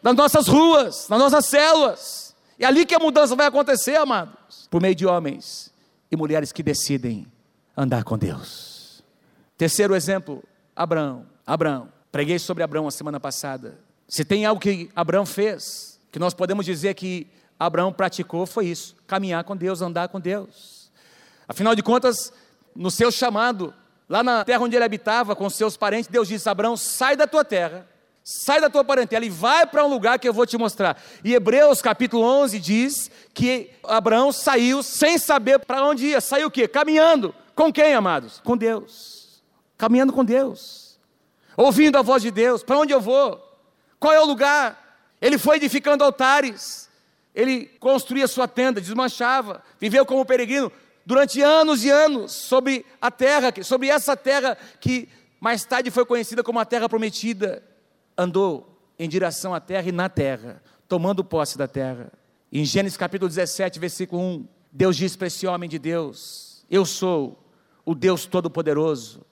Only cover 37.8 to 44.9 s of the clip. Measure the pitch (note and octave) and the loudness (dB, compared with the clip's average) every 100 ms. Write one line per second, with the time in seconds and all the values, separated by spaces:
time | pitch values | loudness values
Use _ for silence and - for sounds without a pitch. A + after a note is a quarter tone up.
37.8 | D4+ C4+ F#3+ D#3 A2+ - - A#3+ A3+ A3 | 4 4 2 -2 -4 -12 -4 0 0 -2
38.8 | - - - - - _ _ _ _ _ | -8 -20 -20 -20 -20 _ _ _ _ _
39.8 | A3 A#3+ C4+ C4 A#3+ B3 C4+ - - - | 2 4 2 2 2 2 0 -6 -18 -20
40.8 | - _ _ _ _ _ _ - C4+ A3 | -20 _ _ _ _ _ _ 2 4 6
41.8 | D4+ C#4 A3+ C4 A3 G3+ A#3 A#3+ - C#4 | 6 4 4 2 0 0 0 0 0 0
42.8 | D4+ C#4 G#3 C4 C4+ E3 - _ _ _ | 2 2 2 0 0 -4 -18 _ _ _
43.8 | _ _ D4 D#4 D#4 B3+ C#4+ D4 B3+ - | _ _ 4 4 4 2 2 2 0 -6
44.8 | _ | _